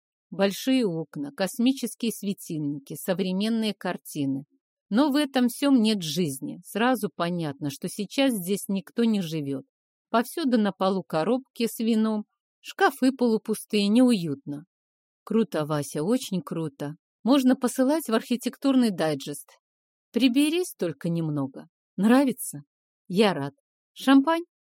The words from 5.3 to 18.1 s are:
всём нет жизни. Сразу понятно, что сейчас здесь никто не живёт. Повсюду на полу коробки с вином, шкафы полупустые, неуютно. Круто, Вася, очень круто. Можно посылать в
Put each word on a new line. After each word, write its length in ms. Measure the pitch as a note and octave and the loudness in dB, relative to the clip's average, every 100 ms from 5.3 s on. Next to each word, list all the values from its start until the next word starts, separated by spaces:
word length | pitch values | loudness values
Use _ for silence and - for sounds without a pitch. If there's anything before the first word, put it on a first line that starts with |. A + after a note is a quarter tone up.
| C4 A#3+ | 2 0
всём 300 | - C#4 C4 | 2 4 6
нет 200 | G#3+ G#3 | 4 0
жизни. 600 | D#3+ D3 D#3+ C#3 D3 D#3+ - | -2 -2 -2 -4 -10 -12 -8
Сразу 460 | G3+ B3 A#3 G3 - | -2 0 0 -2 -4
понятно, 540 | F3 F3 D#3 C#3 C#3+ | -4 -2 -6 -6 -8
что 180 | - F3+ | -6 -8
сейчас 460 | - G3 - C4+ | -8 -6 0 0
здесь 340 | G#3+ F3 G3 - | 0 -2 -4 -4
никто 360 | G3 - - | -6 -4 0
не 180 | A3+ G#3 | 0 0
живёт. 440 | E3 D#3+ C#3 C3+ - _ _ _ _ | -2 -4 -4 -6 -10 _ _ _ _
Повсюду 480 | A3+ B3 - C#4+ A#3 | -2 -2 -2 0 2
на 140 | G3+ | 2
полу 320 | - F#3+ F#3+ | 0 0 0
коробки 640 | - D#3+ F#3 B3+ - - A#3 | -2 -2 0 -2 -4 -6 -4
с 100 | - | -2
вином, 480 | A3 A3 A3 G#3+ - _ _ _ | 0 2 2 -2 -6 _ _ _
шкафы 520 | - - F#4+ - C4 | -14 0 0 2 0
полупустые, 760 | C4 A#3+ A3 - G#3 - G#3 G3+ | 2 0 0 -2 -6 -2 0 2
неуютно. 800 | A3+ B3+ G#3+ E3 - - C#3+ E3+ _ _ _ _ _ | 4 4 4 -2 -6 -8 -12 -14 _ _ _ _ _
Круто, 420 | - A3 A3 D#3+ D3+ | -2 0 0 -2 -2
Вася, 380 | D3+ C#3+ D#3 | -2 -4 -4
очень 380 | E3+ B3+ - F#3 | 0 -2 -2 -6
круто. 540 | - E3 D#3 - D3 D3+ _ _ | -4 -6 -6 -8 -10 -12 _ _
Можно 320 | G#3+ C#4+ B3+ C4 | 2 4 4 2
посылать 520 | B3 - C4 D#4+ | 0 0 0 0
в 60 | B3+ | 0